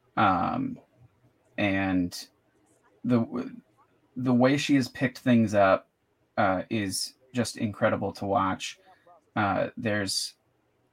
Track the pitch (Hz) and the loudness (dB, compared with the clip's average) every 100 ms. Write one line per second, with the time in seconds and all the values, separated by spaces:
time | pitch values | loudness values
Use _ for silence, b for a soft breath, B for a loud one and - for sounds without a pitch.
0 | _ - 104 90 87 87 90 - _ _ | _ 0 2 2 -2 -4 -6 -8 _ _
1 | _ _ _ _ _ - 101 95 95 92 | _ _ _ _ _ -4 -2 0 0 0
2 | 90 - - _ _ _ _ _ _ _ | -2 -6 -16 _ _ _ _ _ _ _
3 | - 120 117 - - - - _ _ _ | 0 2 0 -6 -10 -14 -20 _ _ _
4 | _ - 127 120 131 143 143 143 120 - | _ -6 2 4 4 4 2 2 2 -2
5 | 127 - 131 120 110 104 98 95 - _ | -4 -2 2 4 4 4 6 4 0 _
6 | _ _ _ - 101 92 - 113 101 95 | _ _ _ -2 0 0 -2 -4 -4 -6
7 | - _ _ 123 113 - 110 101 110 107 | -8 _ _ -6 -6 -4 -6 0 0 0
8 | 98 - 101 101 95 92 - - b b | -4 -6 -2 0 0 -4 -8 -14 b b
9 | b b _ 101 101 95 - - 117 104 | b b _ -4 -2 -2 -4 -4 -2 -2
10 | 98 - - - _ _ _ _ _ | -2 -6 -8 -14 _ _ _ _ _